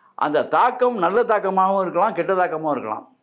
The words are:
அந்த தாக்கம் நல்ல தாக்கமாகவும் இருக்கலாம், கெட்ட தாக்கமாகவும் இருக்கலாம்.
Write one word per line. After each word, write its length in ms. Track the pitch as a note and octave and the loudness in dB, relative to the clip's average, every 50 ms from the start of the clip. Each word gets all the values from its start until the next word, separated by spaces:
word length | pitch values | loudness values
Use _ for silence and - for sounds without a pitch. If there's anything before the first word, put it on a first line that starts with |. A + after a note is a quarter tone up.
| _ _ _ | _ _ _
அந்த 320 | - - D3+ D3 D3 - | -4 -2 0 0 0 0
தாக்கம் 500 | - D#3 D#3+ G#3+ B3 B3 - B3 B3 A#3+ | 0 2 2 2 2 2 0 0 0 0
நல்ல 260 | G3+ E3+ E3+ G3 A#3+ A#3+ | 0 0 0 2 2 2
தாக்கமாகவும் 580 | - G#3+ G3+ G3 F#3+ F#3+ F#3 F#3 F#3+ G3 G3 | 2 0 0 0 0 0 2 2 2 2 0
இருக்கலாம், 320 | F#3 E3+ - F3 G3 A3 F3+ | 0 0 0 0 0 0 0
கெட்ட 200 | F3 E3 F3 F#3+ | -2 -2 0 0
தாக்கமாகவும் 380 | F#3 F3+ E3 D#3+ D#3 D#3 D3+ | 0 0 0 -2 -4 -2 -2
இருக்கலாம். 440 | C#3 A#2+ G#2+ A2 A2 - - - _ _ | -4 -4 -4 -6 -8 -8 -10 -14 _ _